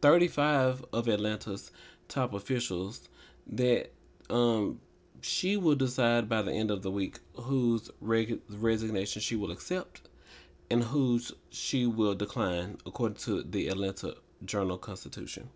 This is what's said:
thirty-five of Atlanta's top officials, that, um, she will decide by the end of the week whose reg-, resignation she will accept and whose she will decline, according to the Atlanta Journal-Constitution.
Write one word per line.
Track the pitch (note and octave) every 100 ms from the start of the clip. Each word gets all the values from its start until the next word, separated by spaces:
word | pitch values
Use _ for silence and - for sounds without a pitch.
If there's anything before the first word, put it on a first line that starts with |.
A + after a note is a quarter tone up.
thirty-five | D3 E3+ F3 - D3 D3 C3 B2+ -
of | A2+ A#2
Atlanta's | G#2+ G#2 G#2+ - G2+ - - - - _
top | - B2
officials, | G2+ - B2+ A#2+ F2+ F#2+ B2 - - - - -
that, | A2 B2 A2+ - - - _ -
um, | A#2+ A#2+ A2+ G2+ - - _ _ -
she | - - F#3 G#3
will | F3+ C#3+
decide | C3+ B2+ A#2+ A#2 A2
by | A2+
the | G2
end | D2+ A2
of | G2+
the | F#2+
week | G2 F#2+ - -
whose | - A#2+ C3+ A#2+ A#2 - -
reg-, | A2 A2+ A2+ A#2 -
resignation | G#2 A2+ A2+ A2 G#2+ G2+ -
she | - A2+
will | G2
accept | F2 - F#3 - - - - - - - - -
and | A#2+
whose | A#2 C#3 C3 A#2+ A#2+ - _
she | - - C3+ B2
will | A2 G#2+
decline, | G2 G#2 - G#2 F2 F2+ G#2
according | - - A#2 G#2
to | - G2+
the | - G2+ D#2
Atlanta | F#2+ G2 G2 F#2 - _ _
Journal-Constitution. | F#2 G#2 F#2+ F2+ - F#2+ - - - - -